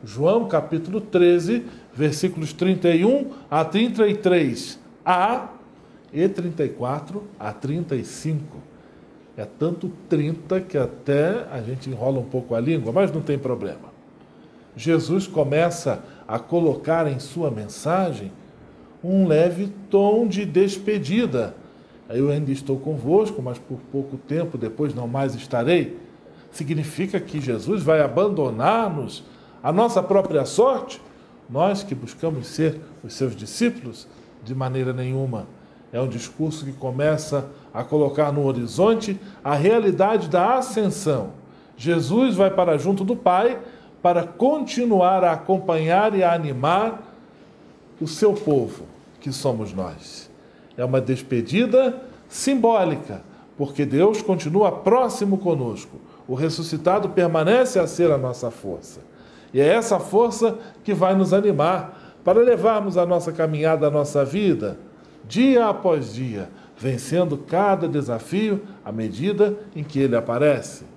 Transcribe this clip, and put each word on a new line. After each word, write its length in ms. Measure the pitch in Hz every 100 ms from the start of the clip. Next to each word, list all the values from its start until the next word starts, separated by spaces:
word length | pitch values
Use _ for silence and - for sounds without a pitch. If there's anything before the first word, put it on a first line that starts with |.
João 420 | 113 107 156 226 226
capítulo 540 | 160 - 160 170 208
treze, 640 | - 180 175 175 165 240 - - -
versículos 580 | 120 151 131 185 185 156
trinta 380 | - 185 185 175
e 120 | 165
um 280 | 196 277 277 - -
a 140 | 147
trinta 420 | 156 196 240 202 214
e 80 |
três 640 | 208 185 180 143 113 - - - - -
A 420 | 180 196 247 - - - - - - - -
e 120 | 196
trinta 360 | 196 175 165
e 40 | 139
quatro 560 | - 123 143 151 196 202 -
a 120 | 104
trinta 440 | 104 131 156 175 131
e 80 |
cinco. 540 | 107 - 151 156 - - - - - - - - - -
É 80 |
tanto 460 | 107 - 156 170 - - -
trinta 520 | 160 147 160 - 185
que 180 | 185 147
até 640 | 120 - - 143 156 220 -
a 100 | 131
gente 300 | 110 131 135
enrola 300 | 123 123 135
um 40 |
pouco 300 | 117 127 120
a 60 | 113
língua, 320 | 123 160 113
mas 180 | 131 196
não 100 | 156
tem 160 | 156 143
problema. 560 | 135 120 98 71 - - - - - - - - - -
Jesus 500 | 143 160 - 185 190
começa 800 | 156 139 147 170 170 139 - - - -
a 120 | 110
colocar 680 | - 170 165 131 - 165 156
em 100 | 131
sua 320 | - 170 156
mensagem 800 | 113 107 - 147 180 185 123 98 - - - - - - -
um 240 | 170 190 185
leve 460 | 156 175 175 202 - -
tom 380 | 196 202 214 233
de 180 | 180 196
despedida. 1120 | 151 196 196 - 208 135 208 240 131 107 - - - - - -
"Eu 220 | 117 139
ainda 220 | 147 147
estou 260 | 135 - 135
convosco, 640 | 147 151 120 185 214 147
mas 160 | 127 120
por 200 | - 127 -
pouco 260 | 139 139 135
tempo, 400 | - 151 170 123
depois 380 | 110 110 147
não 140 | 117 120
mais 260 | 131 139
estarei." 640 | 117 - 120 120 175 131 - - - - - -
Significa 680 | - 143 156 147 - 190 190
que 220 | - 151
Jesus 420 | 127 113 110 208
vai 180 | 147 160
abandonar-nos 1200 | 147 120 202 170 135 113 143 226 214 151 113 - - - - -
à 120 | 135
nossa 280 | 170 233 196
própria 440 | 180 196 185 151
sorte? 580 | 127 - 240 247 - - - - - - -
Nós 320 | 123 180 196
que 120 | -
buscamos 520 | 127 120 - 160 147 -
ser 340 | - 156 156 - -
os 120 | 110
seus 200 | - 135
discípulos? 720 | 98 107 - 240 - 127 - - - - -
De 100 | 110
maneira 380 | 131 131 131 127
nenhuma. 560 | 123 127 131 135 131 - - - - -
É 100 | 120
um 80 | 131
discurso 560 | 117 - - 156 156
que 80 | 139
começa 760 | 131 131 127 151 151 - 143 135 - -
a 120 | 110
colocar 480 | 123 151 147 147 147
no 120 | 143
horizonte 720 | 139 120 117 123 202 226 214 190 - -
a 100 | 139
realidade 760 | 143 170 233 208 165 196 220 170
da 300 | 175 190 254
ascensão. 720 | 247 220 202 151 156 135 98 - - - - -
Jesus 580 | 123 170 127 208 262
vai 160 | 190 196
para 260 | 190 175 151
junto 280 | 147 190
do 100 | 190
Pai 460 | 240 - 180 233 240 - - - -
para 220 | 180 175
continuar 960 | 165 - 247 302 262 - 240 202 180 190
a 100 | 180
acompanhar 800 | 160 - 190 - 165 160 180 214
e 80 | 208
a 100 | 180
animar 840 | 170 156 123 139 185 220 220 - - - - - - - - - -
o 80 | 156
seu 240 | - 214
povo, 520 | 202 - 143 117 - 80 - - -
que 120 | 143
somos 400 | 131 139 113 104
nós. 560 | 92 90 76 - - - - - - - -
É 80 |
uma 160 | 123 131
despedida 1040 | 120 131 - 123 113 165 247 247 262 240 - - -
simbólica, 920 | - - 277 233 226 180 147 - 98 - - - -
porque 300 | 143 - 139
Deus 340 | 135 196 214
continua 520 | - 180 147 180 202
próximo 680 | - - 240 247 - 202 190
conosco. 600 | 185 147 120 98 - - - - -
O 80 |
ressuscitado 760 | 127 160 160 160 156 175 196 190
permanece 680 | - 175 160 156 240 247 196
a 80 | 165
ser 240 | - 170
a 80 | 143
nossa 320 | 127 120 120
força. 500 | - 98 82 - - - - - - -
E 60 | 127
é 80 | 147
essa 320 | 220 226 190
força 580 | - 196 240 - 226 220 - -
que 100 | -
vai 220 | 185 185
nos 180 | 190 180
animar 680 | 190 208 151 156 185 - - - -
para 160 | - 202
levarmos 580 | 240 220 202 214 202 175
a 80 | 175
nossa 240 | 175 170
caminhada, 560 | 160 160 151 156 156 147
a 40 |
nossa 340 | 147 143 147
vida, 540 | 131 175 202 131 104 - - - - - -
dia 420 | 180 262 254 220
após 440 | 196 185 156 117
dia, 380 | 107 127 104 90 - - -
vencendo 600 | 123 123 - 165 175 143
cada 520 | - 170 202 185 160
desafio 720 | 143 120 113 - 185 220 202 - -
à 60 | -
medida 640 | 110 110 95 170 202 208 202 -
em 80 | 160
que 160 | 143 139
ele 180 | 135 139
aparece. 680 | 139 120 147 131 - - -